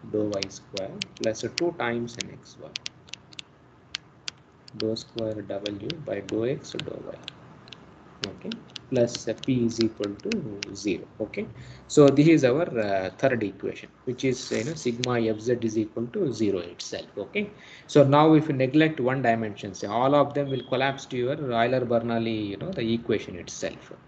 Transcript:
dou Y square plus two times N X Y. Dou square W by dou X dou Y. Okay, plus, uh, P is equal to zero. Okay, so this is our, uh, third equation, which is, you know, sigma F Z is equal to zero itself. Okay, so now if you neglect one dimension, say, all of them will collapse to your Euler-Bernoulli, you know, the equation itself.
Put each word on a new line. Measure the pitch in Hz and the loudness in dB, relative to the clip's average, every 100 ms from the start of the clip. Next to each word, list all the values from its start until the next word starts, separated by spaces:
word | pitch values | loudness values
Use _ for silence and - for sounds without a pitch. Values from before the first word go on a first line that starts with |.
| 113 | -4
dou | 107 104 | -2 -2
Y | 101 101 | -2 -6
square | - - 98 95 196 - - | -8 -10 -8 -8 -8 -10 -2
plus | 113 110 117 | -2 -2 -6
two | - 170 170 | -2 -2 0
times | 120 117 117 - | -2 -2 -6 -8
N | 98 | -10
X | 101 - - | -12 -20 -20
Y. | 76 - - - - - - - - - - - - - - - - - - - - 110 | -12 -12 -12 -16 -20 -20 -18 -20 -20 -20 -20 -20 -14 -14 -14 -14 -14 -14 -20 -20 -20 -4
Dou | 110 110 | -4 -4
square | - 120 110 107 | -8 -6 -6 -6
W | 98 98 101 101 113 - | -8 -6 -6 -6 -8 -8
by | 123 104 | -6 -8
dou | 98 107 | -4 -2
X | 117 151 - | -2 -4 -8
dou | - - - - | -10 -10 -12 -12
Y. | - - - - - - - - - - - 98 | -14 -16 -18 -20 -20 -20 -20 -20 -20 -20 -10 -10
Okay, | - 196 226 - - - | -8 -10 -10 -12 -18 -2
plus, | 127 120 - - | 2 2 0 -6
uh, | 110 | -4
P | - 127 117 | 0 2 0
is | 110 | 2
equal | 110 - 104 | -2 0 -6
to | 101 196 220 127 98 - | -6 -6 -4 -6 -10 -10
zero. | 101 104 80 - - | -6 -4 -4 -6 -10
Okay, | 107 - 220 - - - - | -8 -6 -10 -12 -18 -18 0
so | - 143 | 8 8
this | 135 151 | 10 8
is | 160 | 8
our, | 131 139 175 120 | 6 2 0 0
uh, | 104 98 92 - | 0 0 -2 0
third | 135 123 | 2 2
equation, | 101 92 101 - - - | -2 -4 -8 -8 -16 -10
which | - 123 | -8 -2
is, | 131 123 - | -2 -2 -2
you | 113 | -2
know, | 123 | -2
sigma | 160 127 120 123 120 | -4 -4 -2 0 2
F | 113 107 | 0 -2
Z | 113 120 | -2 0
is | 113 107 | 0 -2
equal | 107 - 120 | -4 -4 -6
to | 214 160 | -2 -2
zero | 110 107 95 | 0 0 0
itself. | 85 87 - 90 - - | -4 -12 -10 -10 -10 -10
Okay, | 98 202 208 - - - - | -4 -4 -4 -10 -20 -20 2
so | 147 | 6
now | 131 143 156 | 8 8 8
if | 156 147 | 6 4
you | |
neglect | 135 131 151 156 156 | 0 2 6 4 4
one | 123 135 | 0 2
dimension, | 123 113 110 101 104 | 2 2 0 -6 -10
say, | 92 101 | -8 -4
all | 110 131 | 2 4
of | 147 139 | 6 4
them | 135 143 | 0 -2
will | 131 | -4
collapse | - 127 135 135 - | -2 0 0 -2 -6
to | 127 | -4
your | 120 | -2
Euler-Bernoulli, | 156 139 117 117 127 120 120 117 117 113 110 104 | -2 -2 2 2 2 2 0 2 0 0 -2 -4
you | 98 | -6
know, | 151 | -6
the | 98 113 | -4 0
equation | 117 117 104 - 90 | 0 2 -2 -2 -12
itself. | - - 92 - - - | -12 -8 -8 -8 -18 -20